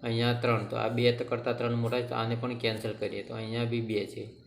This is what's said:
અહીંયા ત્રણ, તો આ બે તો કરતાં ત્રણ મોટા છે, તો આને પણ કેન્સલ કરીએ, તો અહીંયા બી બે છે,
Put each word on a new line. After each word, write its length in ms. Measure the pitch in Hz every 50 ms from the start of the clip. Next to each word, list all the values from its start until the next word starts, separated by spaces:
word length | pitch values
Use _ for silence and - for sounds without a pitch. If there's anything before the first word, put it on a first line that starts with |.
અહીંયા 400 | - 120 117 117 120 120 120 117
ત્રણ, 260 | - 120 117 107 107 -
તો 80 | 117
આ 140 | 117 110 113
બે 240 | 120 117 120 120 117
તો 100 | 120 123
કરતાં 320 | - 127 117 - 127 117 117
ત્રણ 220 | 123 120 120 117 117
મોટા 180 | 113 113 123
છે, 60 | 120 -
તો 80 | 127
આને 200 | 120 113 113 117
પણ 240 | 117 123 123 123 117
કેન્સલ 340 | 120 117 110 - - 110 107
કરીએ, 300 | - - 101 - 101 98
તો 100 | - -
અહીંયા 380 | 113 113 110 113 120 120 117
બી 100 | 117 120
બે 240 | 113 110 110 101 98
છે, 180 | - - - 104 104 - - -